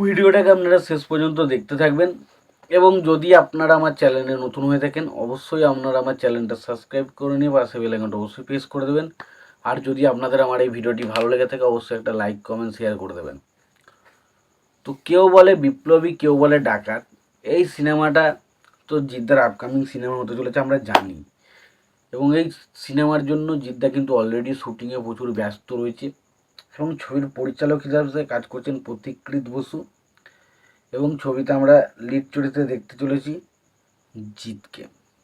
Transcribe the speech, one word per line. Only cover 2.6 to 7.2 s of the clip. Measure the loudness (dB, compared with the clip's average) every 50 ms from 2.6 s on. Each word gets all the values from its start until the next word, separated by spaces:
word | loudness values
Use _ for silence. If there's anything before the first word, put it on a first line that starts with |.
| _ 0
এবং | 4 6 6 6 6 4
যদি | 2 0 0 0 6 8 8
আপনারা | 8 8 4 0 0 2 4 4
আমার | 4 4 0 0 2
চ্যানেলে | 2 2 2 2 -2 -4 -4 -4 -6
নতুন | -8 -6 -4 -2 -2
হয়ে | 0 0
থাকেন, | -2 -4 -4 -6 -8 -8
অবশ্যই | -8 -8 -8 -8 -8 -10 -8 -6 0 2 2
আপনারা | 2 2 0 -2 -2 -2 -2
আমার | -2 -2 -4 -2
চ্যানেলটা | -2 -2 -2 -2 -4 -6 -8
সাবস্ক্রাইব | -10 -10 -10 -10 -10 -12 _ -6 -6 -6 -6 -8
করে | -8